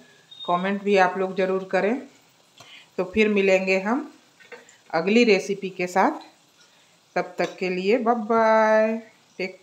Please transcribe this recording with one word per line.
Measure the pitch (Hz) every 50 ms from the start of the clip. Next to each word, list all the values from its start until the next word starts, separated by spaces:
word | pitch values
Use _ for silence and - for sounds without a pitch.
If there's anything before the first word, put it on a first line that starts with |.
| - _ _ _ _ - - - -
Comment | - 175 180 185 196 202 196
भी | 196 202 202 190
आप | 185 180 180 190
लोग | 190 190 185
ज़रूर | 190 185 185 190 190 185 -
करें। | - 185 180 208 247 277 - - _ _ _ _ _ _ _ _ _ - - - - - - _ -
तो | - 180
फिर | 180 - 220 214 214
मिलेंगे | 208 196 196 196 190 185 190 190 190 190
हम | 185 208 240 294 311 - - _ _ _ _ _ - - - - - _ - _ _ -
अगली | - 165 170 196 220 240 240
recipe | 226 196 185 - - 196 - 196 185
के | 180 - 180
साथ, | 180 - 190 202 285 311 - - - _ _ _ _ _ _ _ _ _ _ _ _ _ _ _ _ -
तब | 180 175 - - -
तक | 180 170 - -
के | 190 180
लिए | 185 180 185 196 226 262
बाय | 226 226 240 226 214
बाय, | 208 233 226 220 220 220 220 220 220 220 214 220 220 226 226 - - _ _ _ _ _ -
Take | 180 190 - -